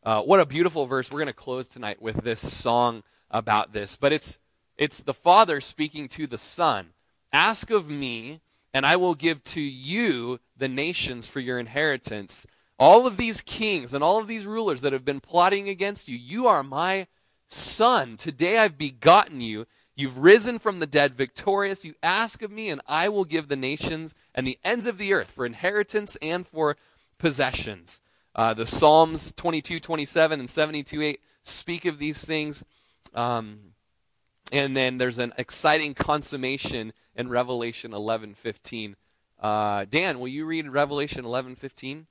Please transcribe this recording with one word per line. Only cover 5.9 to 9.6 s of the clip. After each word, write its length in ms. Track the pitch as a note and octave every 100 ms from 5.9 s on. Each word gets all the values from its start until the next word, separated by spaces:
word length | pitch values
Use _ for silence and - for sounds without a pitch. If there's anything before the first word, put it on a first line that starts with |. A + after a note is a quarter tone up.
| D3 C#3
to 180 | - D3
the 100 | A#2
Son. 560 | - - E3 A2 E2+ _ _ _ _
"Ask 380 | C#3+ F#3 A3 -
of 180 | A3 D3+
me, 520 | D3 C3+ A#2 A#2 D#3+ _ _ _
and 140 | C3+ C#3
I 120 | F3
will 180 | F3+ D#3
give 280 | D#3+ D3+ -
to 160 | -